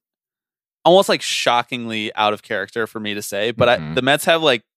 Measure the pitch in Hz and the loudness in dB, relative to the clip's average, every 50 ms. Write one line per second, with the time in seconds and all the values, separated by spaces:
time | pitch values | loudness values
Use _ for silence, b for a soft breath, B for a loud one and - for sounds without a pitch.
0 | _ _ _ _ _ _ _ _ _ _ _ _ _ _ _ _ - 160 180 196 | _ _ _ _ _ _ _ _ _ _ _ _ _ _ _ _ 2 4 6 6
1 | 196 - 180 139 - - - - - 131 120 120 120 - 131 120 117 113 110 110 | 4 2 0 -2 -2 -4 -6 -2 0 0 0 0 0 -4 -6 -8 -6 -6 -6 -4
2 | 107 - - - 107 107 104 98 - - 110 95 98 - - 117 110 - - 110 | -6 -4 -2 0 0 0 0 -2 -6 -6 -6 -6 -6 -6 -6 -6 -6 -6 -6 -8
3 | 107 104 104 104 - - 101 98 107 120 117 - 123 120 123 - - 127 120 127 | -8 -6 -6 -8 -8 -6 -4 -4 -2 -2 0 2 2 4 2 2 0 -4 -4 -2
4 | 127 135 147 147 - 180 165 160 160 147 123 113 - _ _ | 0 2 0 2 2 0 0 2 2 2 0 0 -2 _ _